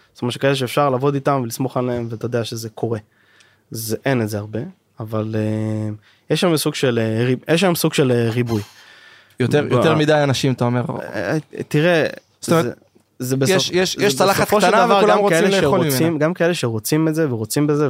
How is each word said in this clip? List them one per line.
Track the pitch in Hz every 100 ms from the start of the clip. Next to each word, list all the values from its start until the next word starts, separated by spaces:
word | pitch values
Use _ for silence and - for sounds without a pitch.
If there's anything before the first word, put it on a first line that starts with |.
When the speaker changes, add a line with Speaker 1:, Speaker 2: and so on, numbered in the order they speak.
| _
Speaker 1:
זאת | -
אומרת | 123
שכאלה | - 139
שאפשר | 135 123 - 143
לעבוד | 127 143
איתם | 143 139 139
ולסמוך | 117 - 131 131
עליהם, | 123 123 117
ואתה | 117 117
יודע | 120
שזה | 113 113 113
קורה. | - 113 113 110 _ _ _ _ _ _
זה, | - 110 110
אין | 143 131
את | 107
זה | 104
הרבה, | 104 107 175 - _ -
אבל, | 110 110 110 110
אה, | 107 107 110 110 107 104 _ _ -
יש | 151
שם | 180 156
סוג | 151
של, | 151 135 117
אה, | 110 110
ריב-, | 123 127 -
יש | 165
שם | 190
סוג | 170 160
של, | - 135
אה, | 120 117
ריבוי. | 117 120 110 104 - - - - - _ -
Speaker 2:
יותר, | 123 147 143
Speaker 1:
ב- |
Speaker 2:
יותר | 131 160
מדי | 156 147 151
אנשים, | 143 127 139
אתה | 123
אומר. | 120 123 120 127
Speaker 1:
אה, | - 107 92 156 -
אה, | - -
תראה, | 147 170 170 123 - - _
Speaker 2:
זאת | -
אומרת, | 165
Speaker 1:
זה, | 120 - _ _ _ -
זה | 127 135
בסוף, | 135 190
Speaker 2:
יש, | -
יש, | 170 185 -
Speaker 1:
זה | 202
Speaker 2:
יש | 247
צלחת | 196 196
Speaker 1:
בסופו | 202 208
של | 180
Speaker 2:
קטנה | 202 240
Speaker 1:
דבר | 196
Speaker 2:
וכולם | 208 208
Speaker 1:
גם |
Speaker 2:
רוצים | 202 165
Speaker 1:
כאלה | 185 196
Speaker 2:
לאכול | 151 185
Speaker 1:
שרוצים, | 160 131 160
Speaker 2:
ממנה. | 156
Speaker 1:
גם | 151
כאלה | 180 170
שרוצים | 170 123 110 - 156 160
את |
זה | 156 156
ורוצים | 113 110 143 147
בזה, | 147 147